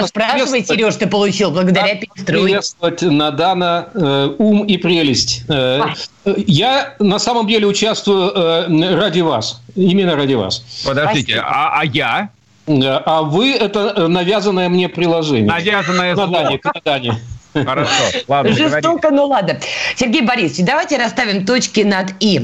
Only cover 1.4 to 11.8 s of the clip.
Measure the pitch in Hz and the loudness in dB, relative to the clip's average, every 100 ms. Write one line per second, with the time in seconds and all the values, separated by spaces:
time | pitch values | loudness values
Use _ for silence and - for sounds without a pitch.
1.4 | 196 156 185 185 202 196 220 - 190 160 | 0 2 2 2 0 -2 -10 -10 -4 0
2.4 | 190 196 - - 170 165 175 147 151 139 | 2 0 -2 -4 -4 0 0 2 0 0
3.4 | 175 180 175 170 - 214 147 139 139 - | 0 0 0 -2 -4 -2 0 2 0 2
4.4 | 214 208 208 208 170 170 147 117 - - | 2 2 2 0 2 2 2 0 -2 -6
5.4 | - 143 127 131 160 - - _ 202 196 | -2 0 2 0 -2 -6 -14 _ -4 -2
6.4 | 208 151 233 269 269 - 208 208 233 233 | 2 2 2 0 -2 -2 0 0 0 0
7.4 | 208 220 202 202 220 202 - 196 180 196 | 0 2 0 0 -2 -2 0 0 0 0
8.4 | 165 165 175 156 180 170 202 170 160 123 | 0 0 0 0 2 0 0 0 0 0
9.4 | 110 - - - 180 190 180 147 143 127 | -4 -10 -10 0 2 4 2 0 0 0
10.4 | 95 - - - - 135 170 214 113 113 | -2 -6 -10 -8 -4 0 0 -2 -2 -4
11.4 | - 131 151 143 | -2 -2 0 0